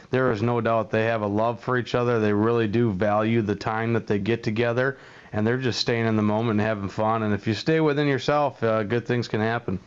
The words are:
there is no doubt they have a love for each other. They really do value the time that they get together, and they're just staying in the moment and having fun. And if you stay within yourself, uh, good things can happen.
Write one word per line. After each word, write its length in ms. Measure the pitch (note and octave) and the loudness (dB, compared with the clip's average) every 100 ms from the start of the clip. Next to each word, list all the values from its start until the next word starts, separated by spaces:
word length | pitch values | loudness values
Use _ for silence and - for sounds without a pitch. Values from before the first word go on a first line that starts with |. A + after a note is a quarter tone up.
| - | -4
there 200 | B2+ C3 | 0 0
is 80 | G#2+ | 0
no 200 | A#2 A#2+ | 0 0
doubt 300 | A2+ A2+ G#2+ | 0 0 0
they 140 | A2 | 0
have 180 | A2+ A2+ | 0 0
a 40 | G#2 | 0
love 340 | G2+ A#2 A#2 | 0 0 -2
for 160 | - B2+ | -2 -2
each 180 | A#2 | 0
other. 260 | B2 B2 A#2 | 0 2 2
They 120 | G#2+ | 2
really 360 | G#2 A2 A#2 A2 | 2 2 2 2
do 240 | A2 A#2+ | 2 2
value 500 | F#2 G#2 G#2 A2 A#2 | 2 0 2 2 0
the 140 | G#2 G2+ | 0 -2
time 360 | A#2 A2 A2+ | -2 -4 -2
that 120 | A2+ - | -2 0
they 120 | G#2 | -2
get 260 | G2+ A2+ | 0 -2
together, 540 | - G#2+ A#2+ A#2 C3 - - - - | -2 -2 0 0 -2 -4 -14 -20 -10
and 120 | G#2+ | -2
they're 140 | G#2+ B2+ | 0 0
just 220 | C3 G#2 | -2 -2
staying 260 | - A#2 A2+ | -2 0 2
in 80 | |
the 80 | A2 | 2
moment 380 | G#2+ G#2+ A#2 G#2+ | 2 0 0 0
and 80 | A2 | 0
having 200 | G#2 G2 | -2 -6
fun. 360 | - A2 A2+ | -2 0 0
And 100 | A2 | 0
if 120 | G2+ - | -2 -2
you 80 | |
stay 260 | G2+ - D#3+ | -2 0 2
within 260 | D#3 C#3+ D3 | 2 2 0
yourself, 560 | C3 C#3 D3 C#3+ - | 0 0 2 0 0
uh, 220 | A2+ A2 | 0 0
good 220 | G2+ A#2+ A2+ | 0 -2 0
things 200 | B2 A2 | -2 -2
can 140 | A2 | -2
happen. 400 | A2 A#2 - F#2 | 0 -2 -4 -8